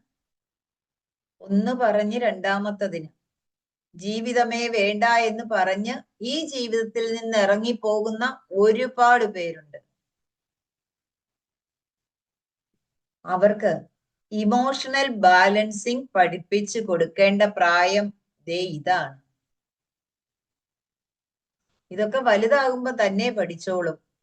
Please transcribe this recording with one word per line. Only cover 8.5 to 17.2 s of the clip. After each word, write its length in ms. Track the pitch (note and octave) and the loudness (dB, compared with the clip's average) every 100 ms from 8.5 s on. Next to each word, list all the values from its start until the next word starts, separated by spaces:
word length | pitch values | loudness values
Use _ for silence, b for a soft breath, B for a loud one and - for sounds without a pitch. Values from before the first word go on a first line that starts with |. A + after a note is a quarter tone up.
| F#3+ | 2
ഒരുപാട് 640 | G#3 A3 B3+ B3+ A#3+ B3 A3 G3 | 2 2 -2 2 4 6 2 -2
പേരുണ്ട്. 440 | E3+ D#3+ D3+ C#3+ - _ _ _ _ _ _ _ _ _ _ _ _ _ _ _ _ _ _ _ _ _ _ _ _ _ _ _ _ _ _ _ _ _ E3+ | -8 -8 -16 -20 -20 _ _ _ _ _ _ _ _ _ _ _ _ _ _ _ _ _ _ _ _ _ _ _ _ _ _ _ _ _ _ _ _ _ -6
അവർക്ക് 400 | F#3 G3+ G#3 G#3 D#3 - _ _ _ _ G#3+ | 2 2 2 0 -2 -6 _ _ _ _ -2
ഇമോഷണൽ 640 | G#3 A#3+ C4 C4+ C4 C4+ C4+ A3+ F#3 | 0 2 0 -2 -4 -2 -2 4 6
ബാലൻസിങ് 800 | F3+ F#3+ G#3 G#3+ G#3 - B3 C4+ G3 | 8 6 4 0 -4 -4 -6 -2 2
പഠിപ്പിച്ചു 640 | F3 E3+ - G3+ G#3 A#3 G3+ | 2 0 -2 -2 -2 -6 -2
കൊടുക്കേണ്ട 560 | E3+ E3 - | 0 -2 2